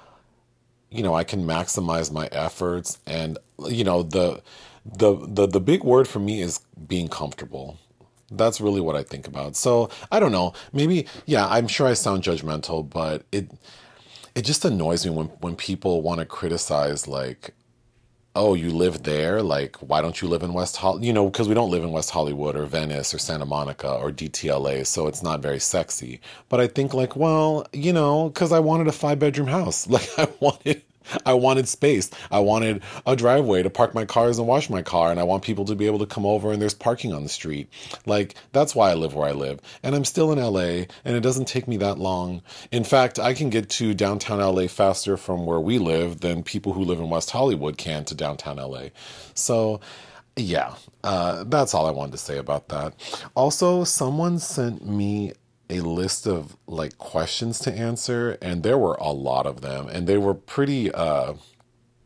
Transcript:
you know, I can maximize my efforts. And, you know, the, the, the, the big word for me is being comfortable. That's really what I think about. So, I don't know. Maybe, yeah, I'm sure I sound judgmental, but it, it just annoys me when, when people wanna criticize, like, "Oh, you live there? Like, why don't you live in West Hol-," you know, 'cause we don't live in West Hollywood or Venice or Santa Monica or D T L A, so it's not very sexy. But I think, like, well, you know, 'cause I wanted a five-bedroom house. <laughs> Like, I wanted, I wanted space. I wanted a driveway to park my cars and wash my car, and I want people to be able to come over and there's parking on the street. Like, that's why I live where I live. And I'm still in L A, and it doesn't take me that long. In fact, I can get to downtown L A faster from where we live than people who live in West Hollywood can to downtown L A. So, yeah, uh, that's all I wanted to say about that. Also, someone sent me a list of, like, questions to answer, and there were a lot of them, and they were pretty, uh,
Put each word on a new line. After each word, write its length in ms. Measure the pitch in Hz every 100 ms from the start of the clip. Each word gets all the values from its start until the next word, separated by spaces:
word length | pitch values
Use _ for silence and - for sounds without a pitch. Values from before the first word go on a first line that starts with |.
| - _ _ _ _ _ _ _ _
you 120 | 110
know, 120 | 98
I 100 | 82
can 200 | 85 101 82
maximize 680 | 80 87 - 85 82 76
my 140 | 76 76
efforts. 680 | 71 80 - 90 87 - - -
And, 320 | 80 80 78 _ - 73
you 160 | 113
know, 180 | 95 87
the, 400 | 82 92 87 - - - - -
the, 300 | 110 - 107 95 67
the, 200 | 104 98
the 140 | 95
big 240 | 92 185
word 240 | 131 127 127
for 100 | 110
me 240 | 101 107
is 180 | 87 - _ - 78
being 220 | 92 82
comfortable. 720 | - 73 - 62 67 69 85 _ _ _ _ -
That's 300 | 104 113 110
really 200 | 104 98
what 160 | 82 73
I 60 |
think 240 | - 71 65
about. 300 | 71 71 -
So, 340 | 123 120 117 - -
I 100 | 220
don't 120 | 175
know. 200 | 95 90 - -
Maybe, 340 | 139 156 180 139 - -
yeah, 200 | 131 98
I'm 200 | 113 117
sure 180 | - 131
I 80 |
sound 280 | 117 110 95
judgmental, 680 | 87 82 76 78 - 82 76
but 360 | 82 80 76 -
it, 180 | 101 - - - - - - - - -
it 80 | 123
just 220 | 113 151
annoys 400 | 180 101 80 85
me 80 | 92
when, 140 | 80 80 -
when 160 | 87 85
people 460 | - 92 98 87
wanna 220 | 80 85
criticize, 840 | 80 - 85 85 - 73 73 73 71
like, 460 | 67 65 64 - - _ _ _ _ _ _ _ -
"Oh, 180 | 107
you 160 | 90 85
live 320 | 82 90 80
there? 400 | 76 76 80 104
Like, 320 | 98 71 69 -
why 220 | 67 76
don't 220 | 80 -
you 60 | 87
live 160 | 85
in 80 | 87
West 240 | 87 90 -
Hol-," 280 | 95 90
you 80 | 120
know, 160 | 110 98
'cause 200 | 98 107
we 60 |
don't 180 | 110 110
live 100 | 87
in 80 | 82
West 200 | 80 78
Hollywood 440 | 82 76 71 73
or 100 | 73 73
Venice 460 | 78 78 73 67
or 60 | 78
Santa 260 | - 78
Monica 480 | 71 73 71 69 69
or 200 | 64 71
D 160 | 71 78
T 200 | - 78
L 200 | 69 69
A, 160 | 67
so 240 | 65 - 76
it's 160 | -
not 180 | 85 76
very 160 | 69 69
sexy. 600 | - 90 80 - 62 62 - - -
But 120 | 123
I 80 | 120
think, 260 | 139 135
like, 220 | 131 127 135
well, 500 | 160 156 156 151 -
you 200 | 143 160
know, 380 | 170 147 151 160
'cause 220 | - 170
I 80 | 165
wanted 260 | 156 165 156
a 60 |
five-bedroom 560 | 147 147 147 147 139 135
house. 400 | 170 160 - -
<laughs> 20 |
Like, 180 | 120 - -
I 120 | 151 -
wanted, 440 | 143 - - - _ _ - - 123
I 60 |
wanted 340 | 127 131 131 123
space. 420 | - 143 117 - - -
I 80 | 104
wanted 440 | 101 110 113 101 - -
a 120 | - 131
driveway 480 | 117 135 127 92
to 60 | 92
park 240 | - 117
my 100 | 113
cars 340 | 107 117 120 117
and 80 | 117
wash 240 | 139 156
my 120 | 95
car, 280 | - 87 82
and 80 | 87
I 60 |
want 180 | 87 95
people 220 | - 98
to 100 | 98
be 120 | 104 104
able 120 | 104
to 80 | 104
come 180 | -
over 280 | 101 107 104
and 100 | 107
there's 120 | 104
parking 380 | - 117 120 120
on 120 | 76
the 40 | 73
street. 400 | - 80 73 - - - - -
Like, 300 | 104 98 - -
that's 240 | 139 147 113
why 140 | 98
I 40 |
live 200 | 85 80
where 140 | 71 73
I 40 |
live. 260 | 71 69 69 - -
And 140 | 131 143
I'm 80 |
still 260 | 131 - 160
in 80 | 147
L 220 | 120 95
A, 260 | 87 87 90 -
and 120 | 131 120
it 40 |
doesn't 280 | 120 127 123
take 180 | 131 123
me 120 | 107
that 200 | 101 98
long. 440 | 95 92 90 87 - - -
In 140 | 120
fact, 340 | 110 135 127 -
I 160 | 120
can 160 | 131 143
get 200 | 110 101
to 220 | - 113
downtown 480 | 101 101 101 - 104
L 200 | 98 92
A 80 | 92
faster 480 | - 98 92 101 95
from 300 | - 87 85
where 140 | 85
we 180 | 80 123
live 420 | 85 80 85 78
than 240 | 87 85
people 300 | 85 104 98
who 100 | 92
live 160 | 90 85
in 100 | 82
West 200 | 82 -
Hollywood 460 | 120 135 87 73 76
can 280 | 85 76
to 100 | 73
downtown 460 | 73 76 71 76 71
L 160 | 67 65
A. 160 | 67 - - - -
So, 460 | - - 117 110 107 - - - - _ -
yeah, 380 | 101 80 60 - - _
uh, 400 | 95 92 87 85
that's 300 | 110 147 131
all 120 | 85 80
I 40 |
wanted 200 | 69 71
to 60 | 65
say 200 | - 71
about 300 | 67 73 -
that. 260 | 73 78 - - - -
Also, 480 | - 139 - 180 180
someone 560 | 175 - 131 151 170 170
sent 480 | - - 120 92 -
me 460 | 104 101 104 101 - _ _ -
a 100 | 90
list 440 | 85 85 95 - 110
of, 300 | 90 73 - -
like, 320 | 82 78 -
questions 640 | - 82 82 - 117 113
to 120 | -
answer, 640 | 107 117 117 - 120 120 -
and 220 | 90 87
there 120 | 107 135
were 200 | 92 -
a 160 | 78
lot 340 | 71 67 65 67
of 140 | 64
them, 260 | 67 67 69
and 220 | 82 87
they 100 | 101
were 160 | 98
pretty, 560 | 92 - - 143 139 104
uh, 440 | - 82 71 65 73 - _ _ _ _ _